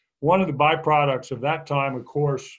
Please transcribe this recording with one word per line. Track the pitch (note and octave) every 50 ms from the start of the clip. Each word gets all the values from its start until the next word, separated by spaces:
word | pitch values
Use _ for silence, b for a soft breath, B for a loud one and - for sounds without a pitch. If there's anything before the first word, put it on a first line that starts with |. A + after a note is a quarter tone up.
| _ _ _ _
One | C#3 D#3 F#3 G3
of | F#3
the | D#3 C#3
byproducts | B2 D3 D#3 D#3+ D#3+ - D#3 D3+ D3 C#3+ C#3 C3 B2+ - -
of | C3+ A#2
that | C3 D3 D#3+ D#3 -
time, | - C#3+ C#3 C#3 C3+ B2+
of | B2 G#2
course, | - - C#3+ D3 C#3+ C3+ A#2+ - - -